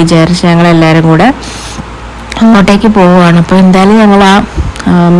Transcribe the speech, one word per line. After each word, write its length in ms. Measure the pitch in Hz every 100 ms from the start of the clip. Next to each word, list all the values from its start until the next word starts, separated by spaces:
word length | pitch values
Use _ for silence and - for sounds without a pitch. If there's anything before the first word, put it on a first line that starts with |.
വിചാരിച്ച് 460 | 170 170 175 175 175
ഞങ്ങളെല്ലാരും 560 | 170 170 165 160 160 160
കൂടെ 220 | 160 226 - - - - - - - - - - -
അങ്ങോട്ടേക്ക് 460 | 226 202 196 202 226
പോവുകയാണ്. 500 | 214 180 180 175 170
അപ്പൊ 180 | 170 185
എന്തായാലും 420 | 185 185 196 220
ഞങ്ങൾ 260 | 214 202
ആ, 200 | 196 202 - - - - 185
ആ, 180 | 175 170